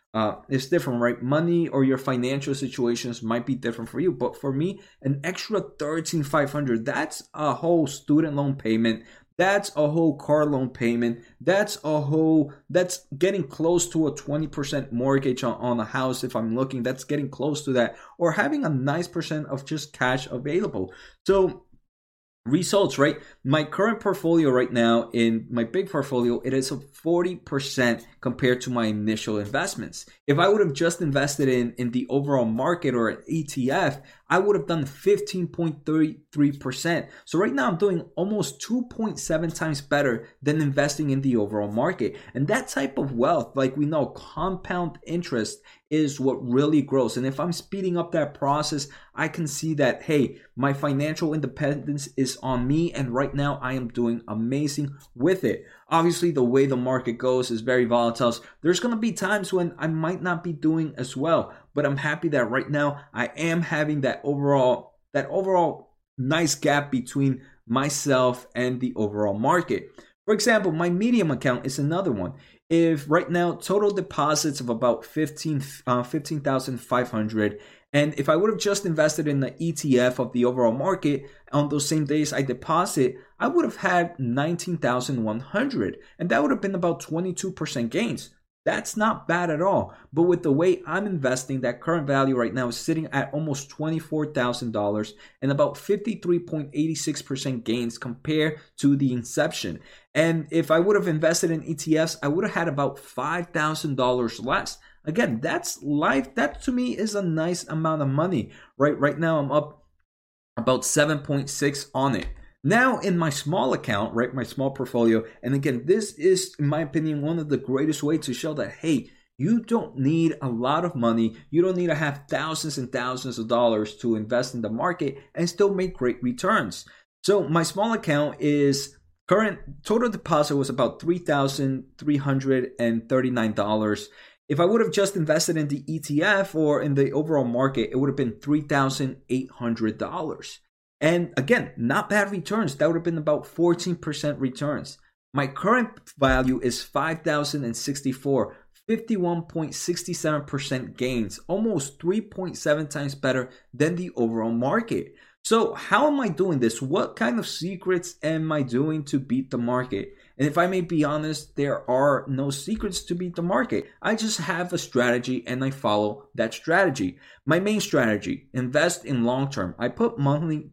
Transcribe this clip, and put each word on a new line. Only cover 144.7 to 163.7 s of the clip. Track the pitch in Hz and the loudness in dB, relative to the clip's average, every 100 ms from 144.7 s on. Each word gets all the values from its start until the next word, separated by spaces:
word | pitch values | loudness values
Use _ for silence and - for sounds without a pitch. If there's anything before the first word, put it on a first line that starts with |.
| 143 - - _ _ _ | -4 -8 -16 _ _ _
My | 139 139 | -4 -4
current | - 196 247 220 - - - | -2 2 2 2 -6 -20 2
value | 135 131 131 127 | 4 4 2 2
is | 123 117 | 0 -2
five | - 139 160 160 | -4 -4 -2 -2
thousand | 160 151 143 147 | -2 0 -2 -4
and | 120 117 | -4 -6
sixty-four, | - 139 135 127 139 135 101 - _ _ - | -6 -4 -4 -4 0 0 0 -6 _ _ -4
fifty-one | 220 226 202 175 170 | -2 0 0 0 -2
point | 165 165 156 | -4 -6 -4
six | - - 170 - 170 | -4 -4 -4 -6 -4
seven | 156 151 | -2 -2
percent | 139 139 139 127 104 - | -4 -6 -4 -4 -6 -4
gains, | 127 120 101 - - | -2 -2 -4 -8 -4
almost | 196 226 175 139 - | -2 0 0 -4 -4
three | 170 214 | -2 0
point | 208 - 180 - | -2 -8 -8 -4
seven | 156 151 147 | 0 0 0
times | 151 143 139 | -4 -6 -2
better | 131 127 127 - _ | 0 0 -4 -12 _
than | 123 156 175 | 0 0 0
the | 180 | -6
overall | - 113 113 113 | 0 0 0 0
market. | 117 131 214 226 98 - - - _ | 0 2 0 0 -4 -6 -14 -20 _
So | - 226 220 | 2 2 2
how | - - 208 302 | -2 0 4 4
am | 285 | 2
I | 220 | 0
doing | 160 190 139 | 0 0 2
this? | 117 - | 2 0
What | 131 190 - - | -2 0 -2 -2
kind | 233 233 | -2 0
of | - | -4
secrets | - 170 185 185 180 175 - | -6 -6 -4 -2 -2 -2 -6
am | 151 160 160 | -4 -2 0
I | 151 | 0
doing | 123 120 156 156 143 | 0 0 0 -2 -2
to | 139 | -4
beat | 131 131 131 | 0 -2 -2
the | 123 | -2
market? | 120 123 131 - - - _ - | 0 0 -2 -6 -6 -14 _ -2
And | 147 | 0
if | 170 | 2
I | 175 | 2
may | 185 | 0
be | 170 165 | 0 0
honest, | 147 151 156 147 - - | 0 -2 -4 -6 -8 -4
there | 143 117 - | -2 -2 0
are | 127 143 127 139 | 2 4 2 0
no | 131 139 | -2 -2
secrets | 139 - 220 208 180 | -4 -6 -4 -4 -6
to | - 180 | -6 -6
beat | 180 | -4
the | 170 | -4
market. | 175 233 240 | 0 0 0